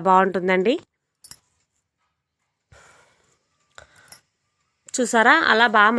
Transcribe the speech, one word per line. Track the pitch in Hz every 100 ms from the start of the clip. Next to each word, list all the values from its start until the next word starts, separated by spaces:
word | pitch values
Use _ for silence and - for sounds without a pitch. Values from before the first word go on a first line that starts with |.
| 180
బాగుంటుందండి. | 185 190 185 180 185 185 311 - _ _ _ - - _ _ _ _ _ _ _ _ _ _ _ _ _ _ _ _ _ _ _ _ _ _ _ - - _ - - _ _ _ _ _ _ _ -
చూసారా, | 240 233 226 311 -
అలా | 220 233 214
బాగా | 208